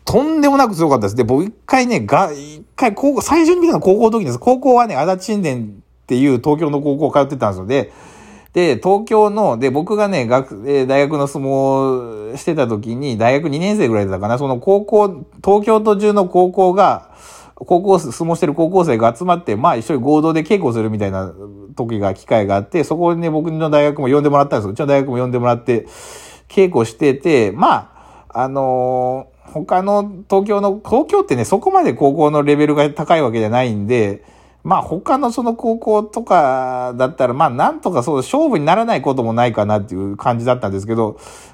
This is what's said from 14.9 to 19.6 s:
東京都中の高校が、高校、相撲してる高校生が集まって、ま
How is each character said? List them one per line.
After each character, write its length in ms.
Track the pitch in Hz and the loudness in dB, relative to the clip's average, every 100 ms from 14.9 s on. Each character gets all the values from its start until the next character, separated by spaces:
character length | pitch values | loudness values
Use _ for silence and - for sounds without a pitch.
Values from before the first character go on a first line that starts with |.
| 214 202 175 - - | 2 2 -2 -16 -6
東 220 | - 208 | 2 2
京 160 | 208 220 | 4 2
都 160 | 214 202 | 2 2
中 160 | 214 | 2
の 140 | 208 180 | 2 2
高 240 | 180 180 | 2 2
校 240 | 180 185 | 2 2
が、 360 | 190 175 104 - - - - - | 4 2 2 -6 -20 -20 -20 -20
高 260 | - - 180 | -12 -2 0
校、 180 | 196 185 | 2 2
相 140 | 151 | 0
撲 240 | - 165 170 | -6 -4 -2
し 40 | |
て 60 | 160 | -2
る 80 | |
高 160 | 143 165 | 0 0
校 140 | 185 | 2
生 140 | 170 113 | 2 2
が 160 | 113 - | 2 0
集 80 | |
ま 120 | 180 175 | 0 -2
っ 80 | |
て、 120 | 175 | -2
ま 140 | 104 | -2